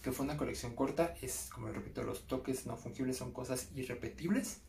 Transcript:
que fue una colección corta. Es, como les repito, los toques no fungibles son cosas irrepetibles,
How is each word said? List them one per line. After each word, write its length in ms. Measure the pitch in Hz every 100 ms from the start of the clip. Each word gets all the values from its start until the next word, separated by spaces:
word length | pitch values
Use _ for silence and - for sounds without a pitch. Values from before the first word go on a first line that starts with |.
que 100 | 131
fue 120 | 131
una 120 | 139 151
colección 380 | 131 - 120
corta. 400 | 117 135 147 170 -
Es, 280 | 127 - -
como 160 | 120 110
les 80 | 101
repito, 260 | - 131
los 240 | - - -
toques 400 | 131 - 127 120
no 100 | 113
fungibles 400 | - - 131 127
son 160 | 123
cosas 380 | 127 127 123 -
irrepetibles, 880 | 135 127 120 - - 170 254 - -